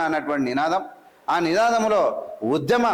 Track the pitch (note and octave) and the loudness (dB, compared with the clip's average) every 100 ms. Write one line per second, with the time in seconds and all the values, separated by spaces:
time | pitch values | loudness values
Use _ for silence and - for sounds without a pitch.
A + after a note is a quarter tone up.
0 | D#3+ D#3 C#3 C#3+ B2+ B2+ D#3 F#3 F#3 - | 0 -2 -2 -2 -2 0 0 -2 -4 -16
1 | - _ - E3 E3 F3+ A#3 A#3 A3 G#3 | -20 _ -4 0 2 2 2 2 2 2
2 | C#3 G2+ - - A2 D3+ C3+ A#3+ A#3 | 2 -2 -8 -6 -2 -2 2 2 2